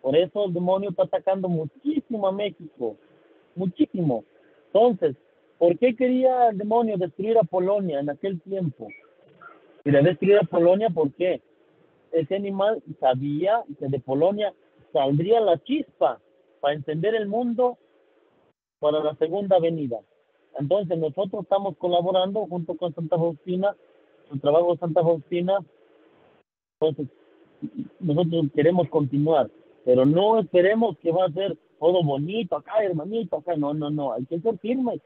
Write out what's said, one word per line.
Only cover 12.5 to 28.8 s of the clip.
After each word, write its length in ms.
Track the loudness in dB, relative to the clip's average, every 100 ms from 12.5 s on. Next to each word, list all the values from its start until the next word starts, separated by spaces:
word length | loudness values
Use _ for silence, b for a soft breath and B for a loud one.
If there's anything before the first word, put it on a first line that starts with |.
| -2 0 -2 -8 -2
sabía 640 | 0 0 -2 -2 0 -2 -4 -10
que 100 | -6
de 120 | -6
Polonia 540 | -4 0 2 0 -4 -6 _ _ _
saldría 480 | -2 0 0 2 2
la 180 | 4 0
chispa 560 | 0 -6 -6 _ -2 -2 _ _ _ _
para 140 | -4
encender 400 | -4 -6 -4 -2
el 140 | -2 -4
mundo 500 | -4 -4 0 -2 -2 _ _ _ _ _ _ _ _ _ _
para 220 | 0 0
la 100 | -2 -2
segunda 420 | -4 -2 2 2
venida. 400 | 2 -2 -6 -8 _ _ _ _ _ -8
Entonces, 400 | -2 0 0 -4
nosotros 460 | -4 -4 -6 -8
estamos 320 | -2 -2 -2 -6
colaborando 680 | -2 0 0 0 0 -4 -6
junto 300 | -8 -8 -6
con 180 | -8
Santa 220 | -8 -4 -2
Faustina, 600 | -2 -4 -6 -4 -4 -6 _ _ _ _ _
su 80 | -4
trabajo 380 | 4 4 4 0
Santa 240 | 0 2
Faustina. 560 | 2 0 -2 -2 0 -2 -4 _ _ _ _ _ _ _ _ _ _ _
Entonces, 280 | -4 -2 -10 _ _ _ _ _ -12 -10 -14 _
nosotros 460 | -2 0 0 0 0
queremos 340 | 2 2 2